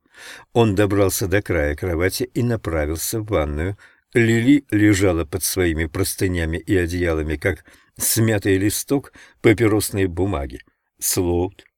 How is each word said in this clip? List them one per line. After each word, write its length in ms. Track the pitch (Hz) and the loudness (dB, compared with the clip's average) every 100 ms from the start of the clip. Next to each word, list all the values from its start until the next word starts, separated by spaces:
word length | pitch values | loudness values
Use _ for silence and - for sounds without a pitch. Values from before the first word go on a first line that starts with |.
| _ - - - - | _ -20 -20 -20 -2
Он 220 | 120 113 95 | 2 4 4
добрался 520 | 104 101 95 - 95 | 2 2 2 0 0
до 140 | 98 | -2
края 340 | - 85 73 73 | 0 -2 0 -2
кровати 540 | 92 80 92 - 127 - | -4 0 -2 -2 -6 -2
и 80 | |
направился 760 | 120 110 - 80 76 82 - 113 | -2 -2 -4 -2 -2 -4 -6 -6
в 60 | 107 | -2
ванную. 540 | 92 73 73 90 101 - _ _ | -2 -2 -2 -4 -6 -16 _ _
Лили 500 | 120 113 117 123 143 - | 0 2 2 4 2 2
лежала 560 | 104 104 95 98 82 78 | 2 4 4 2 0 -2
под 180 | 95 | -4
своими 420 | - 98 90 78 80 | -4 0 0 0 -2
простынями 680 | 92 95 - 95 87 80 85 | -4 -4 -2 -2 -2 -2 -4
и 180 | - 95 | 0 0
одеялами, 600 | 85 87 87 80 78 76 | 0 -2 -2 -2 -2 -2
как 300 | 98 - - - _ - | -4 -4 -10 -20 _ -6
смятый 600 | - 113 113 104 104 95 | -2 0 0 0 2 2
листок 540 | 101 - - 139 - - - _ | 0 -2 -2 -2 -4 -20 -20 _
папиросной 640 | 117 101 110 104 - 101 95 | 2 4 4 2 0 -2 -2
бумаги. 560 | 85 98 76 67 60 - _ _ - | -2 -2 -4 -6 -12 -20 _ _ -8
Слоут 680 | - - 87 87 92 - - | -4 -2 0 0 -2 -6 -20